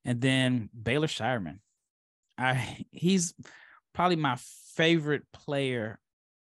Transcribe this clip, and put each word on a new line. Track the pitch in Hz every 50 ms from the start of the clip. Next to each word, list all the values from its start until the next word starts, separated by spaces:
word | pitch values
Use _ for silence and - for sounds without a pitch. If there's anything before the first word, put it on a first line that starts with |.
| -
And | - 123 117
then | 123 135 131 131 131 127 127 123 107 98 - 117
Baylor | 107 113 123 147 156 151
Shireman. | - - 110 120 131 113 92 78 82 101 - _ _ _ _ _ _ _ _ _ _ _ _ _ _ -
I, | 123 127 135 127 120 - - - - - -
he's | - 160 180 196 185 170 175 - - - - - - - - - - _ _ -
probably | - 175 180 180
my | 160 151 139 123 - - - - - - - -
favorite | - 160 165 170 165 147 147 147 127 - _ -
player | - - - 147 139 139 131 127 120 107 110 110 - _ _ _ _ _ _ _ _ _ _